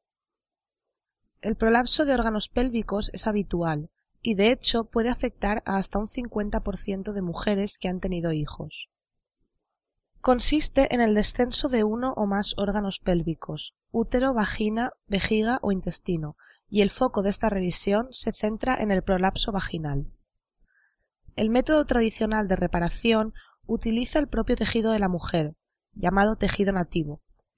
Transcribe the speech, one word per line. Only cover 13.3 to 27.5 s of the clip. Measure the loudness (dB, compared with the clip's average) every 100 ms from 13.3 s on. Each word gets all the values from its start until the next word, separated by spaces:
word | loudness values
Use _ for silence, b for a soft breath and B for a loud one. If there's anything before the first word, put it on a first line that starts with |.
| -6 -8 -10 -12 _ _
útero, | -4 0 2 2
vagina, | 0 -2 0 -2 -2 -4 -6 -4
vejiga | -2 2 2 2 0
o | -2
intestino, | -2 -4 -8 -4 -4 -4 -12 b b -2
y | 2
el | 2
foco | 2 0 2
de | 0
esta | 0 -2
revisión | 0 -2 -2 0 0 0
se | -6 -6
centra | -2 -4 -2 -2 -2
en | 2
el | 0
prolapso | 2 2 2 0 -2
vaginal. | -2 -4 -6 -2 -2 -4 -12 _ _ _ _ _ _ _ _ _ _ -12
El | -2 2
método | 2 4 2 4
tradicional | 2 2 0 0 0 0
de | 0
reparación | 2 0 0 0 2 4 2 b b b -6
utiliza | -2 0 -2 0 0
el | 0
propio | -2 0 0
tejido | 2 0 2
de | 2
la | 2
mujer, | 0 0 0 -2 -6 _ _ _
llamado | -2 0 4 2 2
tejido | 0 2 2
nativo, | 2 0 -2 -4 -8 _ _ _